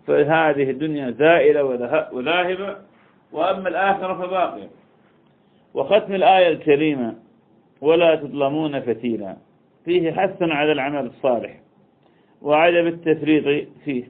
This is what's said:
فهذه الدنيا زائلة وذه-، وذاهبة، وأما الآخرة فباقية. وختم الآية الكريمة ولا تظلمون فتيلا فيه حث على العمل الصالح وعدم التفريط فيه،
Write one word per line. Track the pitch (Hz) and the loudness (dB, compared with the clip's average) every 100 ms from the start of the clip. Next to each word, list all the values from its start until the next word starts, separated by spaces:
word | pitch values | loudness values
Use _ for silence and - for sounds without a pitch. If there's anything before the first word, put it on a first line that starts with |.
| - | -2
فهذه | 147 147 160 160 143 135 | 0 2 2 2 0 -2
الدنيا | 131 156 147 127 | -4 -6 -6 -6
زائلة | 113 156 170 147 147 | 0 4 6 4 4
وذه-، | 139 123 120 151 - | 0 -2 -2 -4 -4
وذاهبة، | 123 135 180 180 185 196 202 - _ _ _ _ | -6 -2 -2 -2 -4 -8 -12 -18 _ _ _ _
وأما | 151 180 190 185 | -4 -2 -2 -4
الآخرة | 170 196 190 185 180 180 | -2 0 0 -4 -6 -4
فباقية. | 190 170 104 95 - _ _ _ _ _ _ _ _ _ | -2 -4 -6 -16 -20 _ _ _ _ _ _ _ _ _
وختم | 135 139 208 190 | -6 2 2 2
الآية | 190 165 190 175 | 2 4 6 4
الكريمة | - 151 143 156 135 117 113 _ _ _ _ _ _ | 2 2 4 2 -2 -4 -8 _ _ _ _ _ _
ولا | 143 165 165 | 2 4 4
تظلمون | 156 143 139 139 151 156 135 | 2 -2 -4 -2 -2 -4 -4
فتيلا | 117 110 123 107 98 85 _ _ _ _ | -4 -4 -4 -6 -8 -14 _ _ _ _
فيه | 170 180 165 | -2 0 0
حث | 185 190 - | -2 -2 -2
على | 170 143 151 | -4 0 0
العمل | 143 139 147 120 | 0 -2 -6 -8
الصالح | - 135 117 101 - _ _ _ _ _ _ _ _ | -4 -2 -2 -4 -14 _ _ _ _ _ _ _ _
وعدم | 143 151 175 170 170 | 0 2 4 2 0
التفريط | 170 160 156 151 151 139 147 - - | -2 -2 0 2 0 0 -2 -6 -12
فيه، | 147 123 | -8 -8